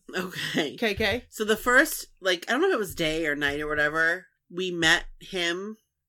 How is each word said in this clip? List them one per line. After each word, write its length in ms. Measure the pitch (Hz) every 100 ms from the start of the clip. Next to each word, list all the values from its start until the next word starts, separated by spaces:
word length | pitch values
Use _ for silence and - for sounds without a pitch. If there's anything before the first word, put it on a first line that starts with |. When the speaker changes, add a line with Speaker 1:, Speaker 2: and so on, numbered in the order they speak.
| - 165
Speaker 1:
Okay. 600 | 185 - 156 151 147 110
Speaker 2:
K 160 | 220
K? 320 | 202 214 240 -
Speaker 1:
So 140 | -
the 140 | 214 214
first, 480 | 247 247 302 - - _
like, 240 | 185 175 -
I 40 |
don't 100 | 240
know 60 | 381
if 60 | 285
it 20 |
was 160 | 190
day 320 | 143 156 160 156
or 100 | 147
night 240 | 147 143
or 80 | 151
whatever, 600 | 151 147 160 165 185 - _ _
we 180 | 175 185
met 360 | 175 165 170 - -
him 580 | 160 190 170 180 208 220 _ _